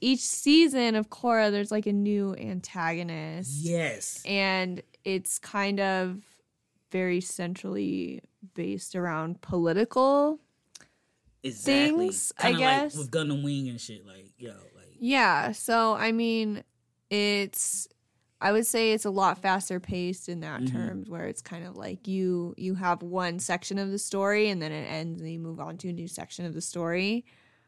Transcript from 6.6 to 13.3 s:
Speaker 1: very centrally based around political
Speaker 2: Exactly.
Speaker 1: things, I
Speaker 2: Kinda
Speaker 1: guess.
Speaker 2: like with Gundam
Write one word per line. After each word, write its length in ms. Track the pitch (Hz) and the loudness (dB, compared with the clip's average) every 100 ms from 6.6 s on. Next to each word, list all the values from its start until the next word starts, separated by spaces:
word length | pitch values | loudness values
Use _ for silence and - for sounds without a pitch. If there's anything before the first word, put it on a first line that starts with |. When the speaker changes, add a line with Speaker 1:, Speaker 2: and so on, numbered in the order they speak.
| _ _ _ | _ _ _
Speaker 1:
very 280 | 185 185 180 | -2 0 0
centrally 1040 | 185 - 175 185 190 196 - - - - - _ 190 | -2 -6 -6 -6 -6 -4 -2 -4 -6 -8 -16 _ -14
based 420 | - 175 196 - 185 | -8 -6 -6 -6 -4
around 460 | 175 156 160 180 | -4 -2 -4 -8
political 960 | - 180 170 175 233 254 262 285 294 302 _ _ _ - - _ _ _ _ _ | -4 0 2 4 2 4 4 6 4 0 _ _ _ -20 -20 _ _ _ _ _
Speaker 2:
Exactly. 600 | 262 226 277 277 294 320 370 | -10 -2 2 6 6 4 2
Speaker 1:
things, 220 | - - - | 0 -4 0
I 40 | |
Speaker 2:
Kinda 160 | 240 254 | 2 4
Speaker 1:
guess. 360 | 262 269 294 156 | 4 4 2 -4
Speaker 2:
like 40 | 135 | -2
with 60 | |
Gundam 320 | 160 151 | 0 0